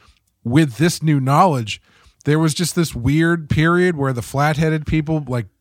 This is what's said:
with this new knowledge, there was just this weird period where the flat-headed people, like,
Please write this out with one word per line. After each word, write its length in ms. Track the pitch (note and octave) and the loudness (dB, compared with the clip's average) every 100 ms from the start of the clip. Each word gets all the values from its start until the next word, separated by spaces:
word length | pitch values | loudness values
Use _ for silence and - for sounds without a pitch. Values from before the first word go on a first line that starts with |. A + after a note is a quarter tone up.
| _ _ _ _ | _ _ _ _
with 320 | A#2 C3 D#3 A2 | 0 2 2 0
this 240 | E3+ - | -2 0
new 160 | D#3 C#3+ | 0 0
knowledge, 600 | C3 D3 F#3+ C3+ G#2+ - _ _ _ _ | 2 4 4 2 -6 -10 _ _ _ _
there 120 | - D#3 | -2 0
was 140 | D#3+ | 0
just 220 | C#3+ E3 | 0 -4
this 220 | F3 D#3+ B2 | -2 -4 -2
weird 520 | A#2+ D3+ E3 E3+ D3+ | 0 2 2 0 0
period 480 | - D#3+ F3 F3+ D#3+ | 2 2 2 2 0
where 160 | C3+ | -2
the 100 | A#2+ | -4
flat-headed 640 | - C3+ D3 D3 D#3+ D#3 D3+ | -6 0 0 2 0 -2 -2
people, 380 | D#3 D3+ D#3 C3+ | -2 0 -4 -2
like, 180 | B2 G2+ _ | -6 -6 _